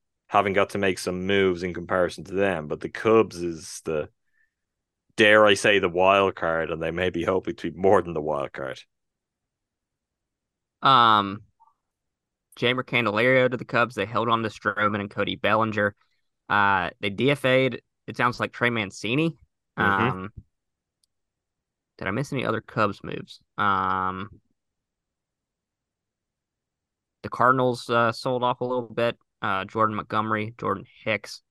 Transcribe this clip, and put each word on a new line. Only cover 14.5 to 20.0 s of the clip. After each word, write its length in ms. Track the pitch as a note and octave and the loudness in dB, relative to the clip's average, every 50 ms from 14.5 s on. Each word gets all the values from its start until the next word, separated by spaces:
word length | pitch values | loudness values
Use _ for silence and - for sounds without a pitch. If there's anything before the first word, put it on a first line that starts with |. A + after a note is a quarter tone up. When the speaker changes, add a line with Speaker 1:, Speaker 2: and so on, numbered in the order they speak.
| - - - G#2+ G2 G2+ G#2+ G#2 G#2 G#2 | -8 -6 -6 -4 -2 0 0 0 0 -2
Speaker 2:
and 100 | G2+ G2+ | -6 -6
Cody 260 | - - G2+ F#2 F#2 | -6 -4 -4 -4 -4
Bellinger. 580 | - - G2 G#2+ A2 A2+ A2 G#2 G#2+ G2+ G2+ - _ _ _ _ _ _ _ _ _ _ - | -2 0 0 2 2 0 0 0 0 0 -2 -2 _ _ _ _ _ _ _ _ _ _ -2
Uh, 420 | G2 G#2 G2+ G2+ G2 F#2 F2 D#2+ - _ | 0 2 4 4 2 2 0 -4 -6 _
they 100 | - G#2 | -8 -6
D 200 | G2+ F#2 A#2 C#3 | -4 0 0 0
F 140 | C#3+ C#3 - | 0 0 0
A'd, 360 | C3 B2+ C3 C3 C3 B2+ - - _ _ _ _ | 2 2 2 2 0 -2 -6 -12 _ _ _ _
it 100 | - - | -10 -4
sounds 220 | - B2 B2 A#2 - | -2 -2 -2 -2 -2
like, 140 | A2 G#2 - | -6 -8 -4
Trey 180 | - A#2+ A#2+ | -2 -2 -2
Mancini. 680 | A#2+ A2+ G#2 F#2+ - - - G#2 A#2+ D3 E3 E3 D3+ _ _ _ _ _ _ _ _ - | 0 -2 -4 -6 -8 -8 -6 -4 -2 -2 -2 -2 -4 _ _ _ _ _ _ _ _ -2
Speaker 1:
Mm-hmm. 320 | A2 G2+ G2 G2 | 0 2 2 2